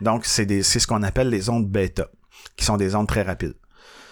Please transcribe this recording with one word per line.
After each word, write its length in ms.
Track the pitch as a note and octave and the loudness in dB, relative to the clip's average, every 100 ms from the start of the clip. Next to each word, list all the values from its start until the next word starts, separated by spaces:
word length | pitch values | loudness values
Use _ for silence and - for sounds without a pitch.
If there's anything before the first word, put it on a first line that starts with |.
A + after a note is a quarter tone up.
Donc, 240 | G#2+ A2+ | -2 0
c'est 220 | - - G2+ | 0 -2 0
des, 160 | G2 | 2
c'est 160 | F#2 - | 2 0
ce 80 | - | 0
qu'on 160 | A2 | 0
appelle 260 | F#2+ C3 B2 | 0 0 0
les 220 | A2 G#2+ | 0 0
ondes 180 | A#2 G2+ | 0 0
bêta, 380 | G2+ F#2 - D#2+ - _ - - - | 0 0 -2 -6 -10 _ -20 -20 -4
qui 80 | |
sont 120 | - G#2 | 0 2
des 180 | F#2+ | 2
ondes 140 | G#2+ G#2+ | 0 0
très 140 | G#2+ | 0
rapides. 340 | F#2 E2+ D#2 - _ - - - - | 0 -4 -6 -8 _ -20 -20 -20 -20